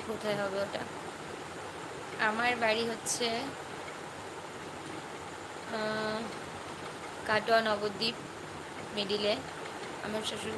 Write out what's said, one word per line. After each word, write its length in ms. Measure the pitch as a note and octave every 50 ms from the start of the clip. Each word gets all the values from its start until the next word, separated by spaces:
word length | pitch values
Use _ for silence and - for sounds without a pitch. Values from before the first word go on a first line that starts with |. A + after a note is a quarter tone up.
| -
কোথায় 280 | A3 A3 F#3+ - G#3+ G3+
হবে 260 | G3+ G3+ G3 F#3+ G3
ওটা? 180 | G3+ G3+ - G#3+ - - - - - - - - - - - - - - - - - - - - - - - - - - - -
আমার 360 | - - G#3+ A3+ A#3+ B3 B3
বাড়ি 320 | A#3 A#3 A3 A3 A3+ A#3 A#3
হচ্ছে, 380 | A3+ G#3+ - - - - B3 A3+ A3+ A#3 C4+ C#4 - - - - - - - - - - - - - - - - - - - - - - - - - - - - - - - - - - - - - - - - - - - -
আহ, 480 | A3+ A3 G#3+ G#3+ G#3+ G#3+ G#3+ G#3+ G#3+ A3 A3+ G#3 - - - - - - - - - - - - - - - - - - -
কাটোয়া 340 | - G#3+ G#3+ G#3 A3+ A3+ A3+
নবদ্বীপ 540 | A3 A3 G#3+ G#3 G#3 G#3+ G3 - A3+ A3+ A#3 - - - - - - - - - - - - - - - -
মিডিলে। 420 | G#3 G3+ G3 G#3 G#3 G#3 G#3 A3 C4+ - - - - - - - - - - - - -
আমার 180 | G#3 G#3 G#3+
শ্বশুর 300 | A3 - A3+ G3+ F#3+ A3 A3